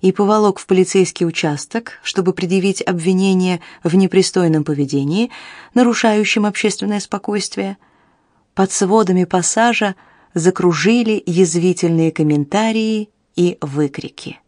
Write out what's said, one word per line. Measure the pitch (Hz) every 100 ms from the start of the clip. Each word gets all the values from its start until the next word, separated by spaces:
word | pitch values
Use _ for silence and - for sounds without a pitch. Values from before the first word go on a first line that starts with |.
и | 185
поволок | 185 202 214 208 196
в | -
полицейский | 185 180 196 180 - 170
участок, | 160 160 147 - 226 233 -
чтобы | - - 180
предъявить | - 180 190 190 190
обвинение | - 180 165 185 196 190 185 180 - -
в | 170 175
непристойном | 190 190 185 - 170 156
поведении, | 147 147 139 143 139 175 240 - - - - -
нарушающем | 240 226 233 214 202 - 208
общественное | 202 214 190 196 208
спокойствие, | - 202 - 208 - - 196 196 _ _ _ _ _ _ _ -
под | 190
сводами | - 185 220 190 185 180
пассажа | 185 175 - 233 214 208 190 _ _ _
закружили | - 165 185 180 160 165 240 220 214
язвительные | - 170 185 170 180 175 175 165 160
комментарии | 160 156 147 143 202 220 220 220 220 214 _ _ -
и | 175 175
выкрики. | 151 139 147 143 139 - - -